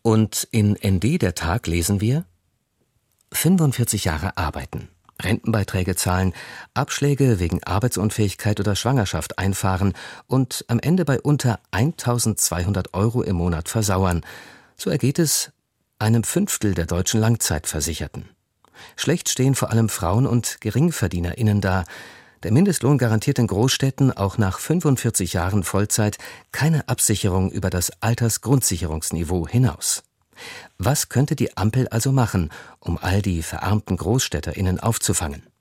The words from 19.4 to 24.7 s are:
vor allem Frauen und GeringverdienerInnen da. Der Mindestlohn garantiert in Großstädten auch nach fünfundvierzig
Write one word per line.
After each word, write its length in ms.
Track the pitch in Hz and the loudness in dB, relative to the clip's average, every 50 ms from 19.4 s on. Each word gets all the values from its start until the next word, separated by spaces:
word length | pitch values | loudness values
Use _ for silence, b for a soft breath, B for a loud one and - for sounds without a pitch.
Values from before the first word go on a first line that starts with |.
| 127 135 139 | 2 2 2
vor 140 | - - - | 2 0 0
allem 180 | 113 113 113 104 | 2 2 2 2
Frauen 380 | - - - 85 92 110 131 | 0 -2 -2 0 2 2 2
und 340 | - 113 120 107 - - - | 2 2 0 0 -2 -8 -6
GeringverdienerInnen 1000 | - 107 - 117 147 175 156 - - 90 - 87 87 85 - - 113 107 104 104 | -6 -4 0 2 2 2 0 0 -2 -2 -2 -2 -4 -4 -2 0 2 2 4 4
da. 240 | 98 98 92 95 90 B B B B B B B B B B B - | 2 2 0 0 -2 B B B B B B B B B B B -4
Der 80 | 87 107 | 2 4
Mindestlohn 460 | 143 196 202 165 - - 127 147 135 | 4 4 4 2 2 2 2 2 4
garantiert 420 | 127 117 107 107 - - 139 - | 4 2 2 2 2 0 2 2
in 80 | 120 107 | 2 2
Großstädten 640 | 98 95 113 135 - - - 135 131 - 143 131 120 | 2 2 2 2 2 0 0 -2 2 2 2 2 2
auch 260 | - 98 98 - - | 2 -2 -2 2 2
nach 220 | 110 92 92 - | 0 0 0 -4
fünfundvierzig 720 | - - | -2 -2